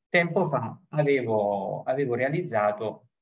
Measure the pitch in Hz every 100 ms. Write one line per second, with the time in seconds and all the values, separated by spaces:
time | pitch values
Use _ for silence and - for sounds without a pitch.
0 | _ 180 170 196 160 131 113 - _ 151
1 | 147 139 117 110 104 101 101 104 131 131
2 | 131 120 131 170 - 110 104 104 110 -
3 | _ _